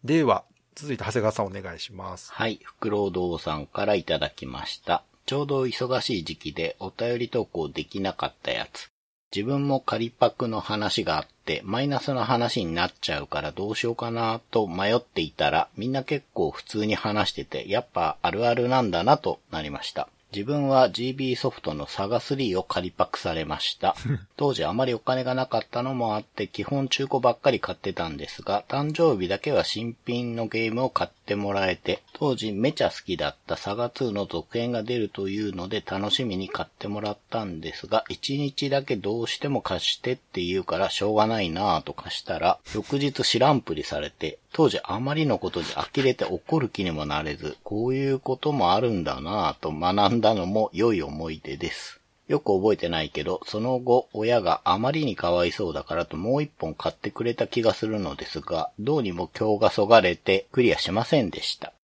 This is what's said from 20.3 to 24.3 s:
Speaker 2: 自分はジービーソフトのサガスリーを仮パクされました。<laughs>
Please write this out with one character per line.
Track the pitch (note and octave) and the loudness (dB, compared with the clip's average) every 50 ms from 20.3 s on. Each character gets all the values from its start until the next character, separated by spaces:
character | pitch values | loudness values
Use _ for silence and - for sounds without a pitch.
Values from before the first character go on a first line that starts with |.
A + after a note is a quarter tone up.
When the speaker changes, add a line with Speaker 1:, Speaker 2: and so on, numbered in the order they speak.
| - | -8
Speaker 2:
自 | G2+ G2+ | -8 -4
分 | A#2+ C#3+ D3 C#3+ C3+ | -2 0 0 2 4
は | C3+ C3 B2+ A#2 | 6 8 6 6
ジ | - - A#2+ B2+ | 4 -2 -4 -4
ー | C3 | -4
ビ | C#3 C3+ C3 B2 | -2 -2 -2 -2
ー | - | 0
ソ | - C3 | 0 -2
フ | - - | -4 -2
ト | - - - | -6 -6 -4
の | D2 C#2+ - | -4 -6 -8
サ | - - G2 G2+ | -4 -4 -2 0
ガ | A#2 A#2+ | 0 -2
ス | - - C#3+ C3+ | 0 0 -2 0
リ | C3+ A2 | 0 0
ー | F2+ F#2 | 0 0
を | F#2 | -2
仮 | _ - F#2 F2+ F2+ | _ -2 -2 -2 -4
パ | - - F#2 - | 0 0 0 0
ク | - - | 0 -4
さ | - F#2 D#2+ | -4 -2 -2
れ | D#2+ D#2 | -2 -2
ま | D2+ D#2 - | -4 -4 -4
し | - - - | -4 -6 -4
た。 | - - F#2+ - - - A#2+ C#3 | 0 0 0 0 0 -2 -4 -4
<laughs> | F2 - _ | -4 -4 _